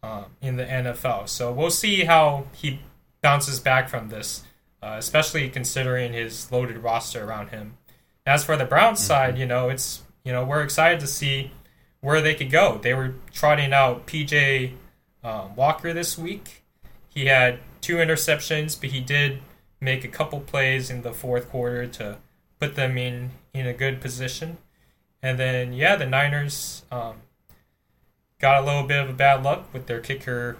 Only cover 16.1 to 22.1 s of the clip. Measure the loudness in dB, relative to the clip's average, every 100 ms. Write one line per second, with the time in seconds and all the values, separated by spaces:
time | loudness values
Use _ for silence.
16.1 | -6 -8 -10 -14 -20 _ _ -20 -20 -14
17.1 | -4 4 6 6 2 -12 -12 -4 0 2
18.1 | 2 2 0 0 -2 -2 -6 -6 -6 -2
19.1 | 2 2 -2 -12 -20 _ _ -4 -2 -4
20.1 | -6 -4 -4 -4 0 2 0 -2 -6 -8
21.1 | -8 -2 -2 -2 -4 -2 -4 -6 -8 -10